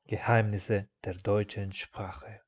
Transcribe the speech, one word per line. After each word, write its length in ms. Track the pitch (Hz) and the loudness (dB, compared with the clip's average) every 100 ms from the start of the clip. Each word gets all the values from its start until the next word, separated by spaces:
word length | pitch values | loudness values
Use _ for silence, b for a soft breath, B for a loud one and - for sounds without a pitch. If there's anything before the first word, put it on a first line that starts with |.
| - | -6
Geheimnisse 800 | 107 - 117 107 101 - 104 98 _ | -2 4 4 4 0 0 0 -2 _
der 120 | - 92 | -8 -4
deutschen 580 | 104 104 101 - 98 | 2 2 2 -4 -8
Sprache. 680 | 95 - - 95 - - 104 | -8 -10 -8 -8 -10 -16 -18